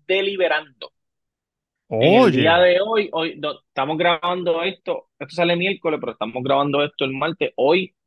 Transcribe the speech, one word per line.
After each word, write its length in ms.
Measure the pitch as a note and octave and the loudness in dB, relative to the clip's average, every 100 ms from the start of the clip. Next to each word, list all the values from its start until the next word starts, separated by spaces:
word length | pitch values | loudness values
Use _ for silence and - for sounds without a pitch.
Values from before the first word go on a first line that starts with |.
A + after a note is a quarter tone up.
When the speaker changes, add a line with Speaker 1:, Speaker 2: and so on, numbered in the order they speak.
| - | -4
Speaker 1:
deliberando. 880 | F#3+ G3 G3 E3 D3+ D3+ A#2+ - _ _ _ _ _ _ _ _ _ _ A2 | -2 -2 -2 -2 -2 -6 _ -20 _ _ _ _ _ _ _ _ _ _ 0
En 160 | C#3+ | 4
el 80 | A3+ | 6
Speaker 2:
Oye. 100 | A3+ | 6
Speaker 1:
día 240 | C3 D#3 F3 | 4 4 6
de 200 | F3+ F3+ | 4 4
hoy, 280 | G#3+ A3 F#3+ | 0 -2 -2
hoy 220 | D#3+ D#3+ D#3 | -4 -6 -6
do-, 220 | D3+ - _ | -10 -10 _
estamos 280 | C#3 C#3 D#3+ | -6 -4 0
grabando 640 | F3 E3 F3 F3+ E3+ E3 | 0 0 -2 -2 -2 -2
esto, 460 | F3+ F#3 F#3 D#3+ - - | -4 -6 -8 -8 -10 -18
esto 160 | C#3+ E3+ | -10 -2
sale 200 | E3+ F3 | 0 0
miércoles, 420 | F#3+ F#3+ E3 D3 | -2 -4 -4 -4
pero 120 | A#2+ | -6
estamos 300 | - A2 B2 | -8 -8 -4
grabando 400 | C3+ C#3 C#3+ C#3+ | 0 0 2 0
esto 220 | D3 - | -2 -4
el 80 | C3+ | -6
martes. 380 | C3+ D#3 - C#3+ - | -4 -6 -4 -6 0
Hoy 380 | C3+ F#3 F#3 _ | 2 2 -2 _